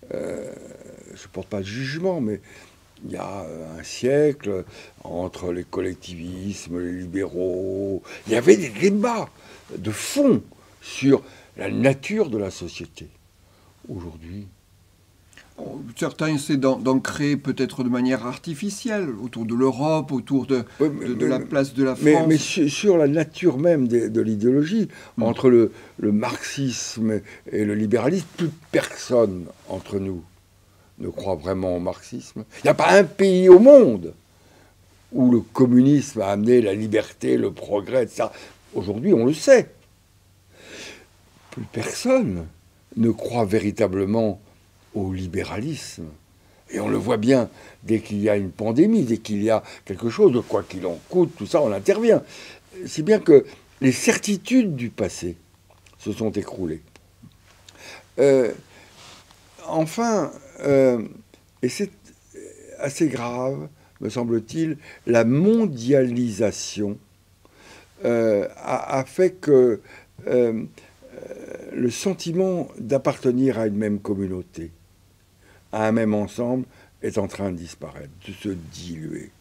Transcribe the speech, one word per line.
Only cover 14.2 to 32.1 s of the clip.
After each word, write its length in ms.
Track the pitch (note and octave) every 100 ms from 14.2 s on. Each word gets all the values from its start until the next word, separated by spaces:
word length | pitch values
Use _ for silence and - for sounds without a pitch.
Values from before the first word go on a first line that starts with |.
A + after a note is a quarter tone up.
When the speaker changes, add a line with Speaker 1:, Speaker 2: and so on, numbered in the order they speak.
| E2 F#2+ G2 _ _ _ _ _ _ _ _ - - - - - A#2+ A#2
Speaker 2:
Certains 380 | D#3 - D#3
essaient 240 | D3+ C#3 D3
d'en, 180 | C3 B2+
d'en 240 | A#2+ C3
créer 360 | - - C#3+ C#3+
peut-être 460 | C#3 B2+ B2+ -
de 60 | B2
manière 380 | B2 B2+ B2+ A#2
artificielle, 840 | C3+ - D3 G3+ G3 A#3+ G#3+ F3 G#2+
autour 240 | A#2+ A#2 A2+
de 80 |
l'Europe, 580 | A#2 C3 B2 D3+ D#3 D3
autour 340 | C3+ A2+ C#3 A#2+
de, 180 | C3 A2+ -
Speaker 1:
Oui, 100 | D#3
mais, 140 | B2 -
Speaker 2:
de, 80 |
de 100 | B2
Speaker 1:
mais, 60 | B2
Speaker 2:
la 100 | B2+
place 320 | - D3 C3+
de 100 | A#2
la 140 | C3+ B2+
Speaker 1:
mais, 100 | D3+
Speaker 2:
France. 140 | D#3+ D#3+
Speaker 1:
mais 80 | D#3
su-, 320 | - - D3
sur 300 | C#3+ G#3 F3
la 100 | D3
nature 500 | D3+ D#3 - F3+ C3
même 300 | E3+ E3 B2
de, 200 | A#2 A2
de 120 | A2+
l'idéologie, 680 | A2 G#2+ A#2 C3+ D3+ A3 G3 - - -
Speaker 2:
Mm. 60 |
Speaker 1:
entre 260 | A2+ A#2 C3+
le, 240 | A#2+ G#2+ - - -
le 140 | G#2
marxisme 1080 | G#2 A#2+ - - - C3+ A2+ - - A2 G#2+ - - -
et 140 | -
le 100 | G#2
libéralisme, 520 | G#2 G#2+ A2+ A#2 F#3 D#3 -
plus 140 | E3 - -
personne 760 | D#3 - - - A#2+ A2+ F#2 E2 - -
entre 300 | F#2+ - G2+
nous 240 | F#2+ F2+ D#2+ _ _ _ _ _ _ _
ne 100 | F2
croit 280 | F2 F#2+ F2
vraiment 400 | D#2 F#2+ F#2 F2+
au 40 |
marxisme. 640 | F2+ F2+ -